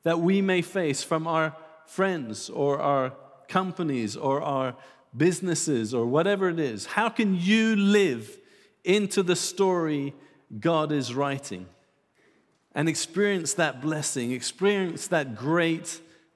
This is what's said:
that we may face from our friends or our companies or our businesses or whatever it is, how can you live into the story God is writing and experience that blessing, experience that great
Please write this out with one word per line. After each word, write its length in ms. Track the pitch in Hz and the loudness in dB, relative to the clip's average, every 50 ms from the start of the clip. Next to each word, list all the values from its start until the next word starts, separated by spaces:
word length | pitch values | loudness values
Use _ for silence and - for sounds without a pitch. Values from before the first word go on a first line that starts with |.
that 180 | _ 170 165 165 | _ 0 0 2
we 220 | 170 175 196 196 | 4 4 4 4
may 220 | 196 190 185 180 170 | 4 4 2 2 0
face 400 | 170 - 196 180 151 135 - - | -2 -2 -2 0 0 -2 -2 -2
from 240 | - 170 160 160 165 | -2 -2 -2 -2 0
our 280 | 160 160 156 156 151 - - - - - - | 0 0 0 0 -2 -8 -20 -20 -20 -20 -20
friends 640 | _ - - 190 196 185 165 131 113 107 104 - - | _ -2 0 0 0 0 -2 -4 -6 -8 -10 -10 -10
or 320 | 110 - 143 143 143 139 | -4 0 0 0 2 2
our 320 | - 143 143 135 131 127 131 - - - - - - - | 2 2 2 2 0 -2 -4 -10 -20 -20 -20 -20 -20 -2
companies 680 | - 185 190 190 170 - 180 151 139 123 113 104 101 - | -2 0 0 0 -4 -4 -4 -2 -2 -2 -2 -4 -4 -2
or 240 | - 135 135 143 | -2 0 0 0
our 340 | - 147 139 135 131 127 123 - - - - _ _ _ - | 0 -2 -2 -2 -2 -2 -4 -8 -18 -20 -20 _ _ _ -2
businesses 760 | 117 143 180 180 - - 185 165 151 - - 147 120 110 107 120 | 2 2 2 4 2 -2 -2 -2 -2 0 0 0 0 0 0 0
or 140 | 123 117 117 | 0 0 2
whatever 420 | 127 147 170 196 202 196 190 185 | 2 2 2 2 2 2 2 0
it 100 | 170 165 | 0 0
is, 280 | 156 135 110 101 - - | -2 -2 -4 -6 -8 -4
how 200 | - - 220 233 | -2 0 0 0
can 280 | 226 - 226 202 190 180 | 0 0 2 2 2 0
you 360 | 170 185 214 226 226 220 220 | 2 2 4 4 4 4 2
live 640 | 202 202 196 202 208 202 170 127 117 110 - - - - _ _ _ _ _ _ _ _ | 4 4 4 6 6 4 4 0 -2 -8 -12 -18 -20 -20 _ _ _ _ _ _ _ _
into 380 | 170 185 214 208 196 - - | 2 2 4 2 2 0 0
the 140 | 190 175 180 | 2 2 0
story 800 | - - - - - 196 190 185 175 165 156 151 143 139 139 135 - - - _ _ _ _ - 107 | 0 0 -6 0 0 2 2 2 2 0 0 -2 -2 -2 -4 -6 -10 -20 -20 _ _ _ _ -16 -2
God 320 | 104 165 170 160 151 151 | 0 2 2 2 2 2
is 220 | 151 147 131 113 123 | 0 0 -2 -2 -2
writing 540 | 131 143 139 135 135 135 - 104 90 92 92 _ _ _ _ _ _ _ _ _ _ _ _ _ _ _ _ _ _ _ _ _ | -2 -2 -2 -2 -4 -8 -10 -12 -12 -12 -16 _ _ _ _ _ _ _ _ _ _ _ _ _ _ _ _ _ _ _ _ _
and 160 | - 151 165 | -2 0 0
experience 640 | 160 156 - - - 185 208 202 202 185 160 143 - | 0 -2 -4 -6 0 0 2 2 2 0 -2 -4 -2
that 260 | - 170 151 131 127 | 0 0 0 -2 -4
blessing, 520 | 127 156 156 151 147 - - 139 120 120 | -4 -4 -4 -2 -4 -4 -4 -4 -4 -4
experience 760 | 127 127 120 - - - 185 202 208 196 190 180 156 151 - | -4 -4 -6 -8 -6 0 2 2 2 2 0 -2 -4 -6 -6
that 300 | - 180 165 147 131 113 | -2 0 0 0 -2 -6
great 680 | 104 123 143 160 170 170 165 165 165 - - - - - - - _ _ _ _ | -6 -2 0 2 2 2 2 0 -2 -6 -10 -12 -14 -16 -20 -20 _ _ _ _